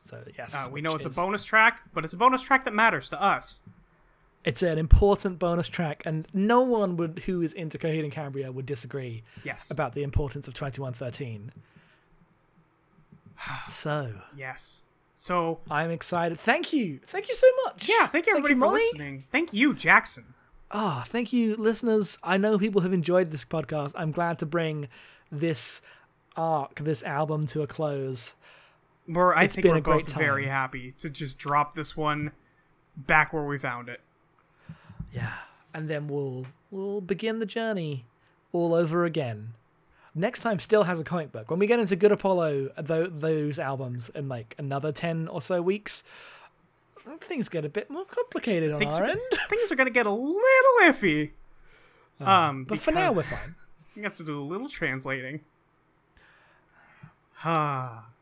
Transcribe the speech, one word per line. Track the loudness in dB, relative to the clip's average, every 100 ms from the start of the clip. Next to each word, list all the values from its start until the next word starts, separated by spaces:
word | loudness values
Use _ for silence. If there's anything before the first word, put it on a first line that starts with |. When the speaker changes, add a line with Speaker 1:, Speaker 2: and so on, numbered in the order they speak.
Speaker 1:
So, | -18 -18 -18 -16
yes, | -10
Speaker 2:
Uh, | -10 -8
we | -6
know | -4
Speaker 1:
which | -4
Speaker 2:
it's | -6
a |
Speaker 1:
is | -4
Speaker 2:
bonus | -4 -4
track, | 0 4 4 2 -12
but | -10
it's | -8
a | 2
bonus | 4 4
track | 2 2
that | 2
matters | 2 2 2 -6
to | 0
us. | 2 0 -4 -12 -14 -20 _ _ _ _ _ _ -4
Speaker 1:
It's | 0
an | 0 0
important | 8 10 10 4 0 -2
bonus | 0 0 -2
track, | -4 -4 -4 -4
and | -4 -2
no | 0 6 6
one | 6 4 2 0
would, | -2 -4 -4
who | -2
is | -2
into | -4 -8 -4
Coheed | -2 -2
and | -4
Cambria | -6 -8 -6 -6
would | -8
disagree | -8 -8 -8 -10 -8 -12 -14 -16
Speaker 2:
Yes. | -12 -12 -10
Speaker 1:
about | -6 -4
the | -4
importance | -2 -2 -2 -6 -14
of |
twenty-one | -10 -8 -6 -8
thirteen. | -8 -10 -8 -10 -10 -14 -18 -20 -20 _ _ _ _ _ _ _ _ _ _ _ _ _ -20 -20 -16
Speaker 2:
<sighs> | -12 -12 -12
Speaker 1:
So, | -10 -6 -4 -6 -10 -16 -14
Speaker 2:
Yes. | -14 -12 -14 -14 _ _ _
So | -14 -2 0 0 -4 -4
Speaker 1:
I'm | -2 -2
excited. | -4 -2 -2 0 0
Thank | 0 0 0
you. | -2 -2 -6 -10
Thank | -10 -6
you |
so | 8 8 8
much. | -2 -4 2
Speaker 2:
Yeah, | 4 4
thank | 4 2
you, |
Speaker 1:
Thank | 2 4
Speaker 2:
everybody, |
Speaker 1:
you, | 4
Speaker 2:
for | 4
Speaker 1:
Molly. | 4
Speaker 2:
listening. | 2 -2 -8 -10 -2
Thank | -2 0
you, | 2 2
Jackson. | 4 6 6 6 -12 -16 -20 _ -20 -8
Speaker 1:
Ah, | -2 -2 -2 -4
thank | -4 0
you, | 2 2 2
listeners. | 0 2 2 2 0 -6
I | 0 2
know | 4 4
people | 4 2
have | 2
enjoyed | 2 4 2 2
this | -4
podcast. | -6 -6 -4 -4 -6
I'm | -4 -4
glad | -2 -2 -2
to | -2
bring | -2 -2 -4 -8 -14 -20 -20 _
this | -4 -2 -2 -6 -12 -16 -20 _ _ _ -6
arc, | -2 0 -2 -6
this | -4 -4
album, | -4 -4 -2 -2 -2
to | -4
a | -6
close. | -4 -4 -4 -6 -8 -12 -16 -20 -20 _ _ _ _ -4
Speaker 2:
We're, | 4 4
I | 6
Speaker 1:
It's | 4
Speaker 2:
think | 4
Speaker 1:
been | 4
Speaker 2:
we're | 4
Speaker 1:
a |
great | 4 2 2
Speaker 2:
both | -2
very | 0 0
Speaker 1:
time. | -2
Speaker 2:
happy | -2 -4 -6 -14 -10
to | -10
just | -8 -10 -8
drop | 0 0 0
this | -4 -8 -2
one | -2 -2 -4 -8 _ _ _ _ _ -14
back | 2 4 4
where | -2
we | -4 -4
found | -6 -8 -12
it. | -16 _ _ _ _ _ _ -20 -20 -20 -14 -12
Speaker 1:
Yeah, | -8 -8 -10 -16 _ _
and | -10 -6
then | -4 -4
we'll, | -4 -4 -6 -12 -16 _
we'll | -8 -6 -6
begin | -4 -2 -2 -4
the | -4
journey | -4 -2 -2 -4 -6 -10 _ _ _ _
all | -2 2
over | 2 2 2 0
again. | 0 -4 -6 -12 -16 _ _ _ _ _ -4
Next | -4 -2
time | -2 -2
still | 4 4
has | 4 0
a |
comic | -2 -4 -4
book. | -10 -4
When | 0
we | 4
get | 4
into | 2
Good | 4 4
Apollo, | 4 2 2 2 0 -4 -8
tho-, | -2 0 0
those | -2 -2 0 -2 -4
albums | -6 -6 -6 -8 -10
in, | -8 -8
like, | -8 -10 -10
another | -6 -4 -4
ten | -4 -4 -4 -6
or | -8
so | -2 0
weeks, | 0 -2 -6 -14 -14 -20 -20 -20 -20 _ _ _ _ -20 -18 -18
things | -8 -6 -4
get | -4 -4
a |
bit | -6 -8
more | -12 -8
complicated | -6 -4 -4 -2 0 0
on | 0
Speaker 2:
Things | -2 0
Speaker 1:
our |
Speaker 2:
are, | 0
Speaker 1:
end. | -2 -2
<laughs> | -4 0
Speaker 2:
things | -2 0
are | 2
gonna | 2
get | 2 0
a |
little | -2 -2 2 6 8 8 8
iffy. | 8 6 2 2 -2 -8 -20 -20 -20 -20 -20 _ _ _
Speaker 1:
Uh, | 4
Speaker 2:
Um, | 6 4 -2
Speaker 1:
but | -6 -2
for | 0
now, | 2 2
Speaker 2:
because | 0 -2
Speaker 1:
we're | -8
fine. | -10 -16 -20
Speaker 2:
<laughs> | -20 -20
you | -10
have | -10
to | -8
do | -10 -8
a |
little | -6 -8 -8
translating. | -6 -4 -4 -4 -6 -6 -12
<sighs> | _ _ _ _ _ _ _ _ _ _ _ _ _ _ _ _ -20 _ _ -8
Ah. | -2 0 0 -4 -6 -12 -20 _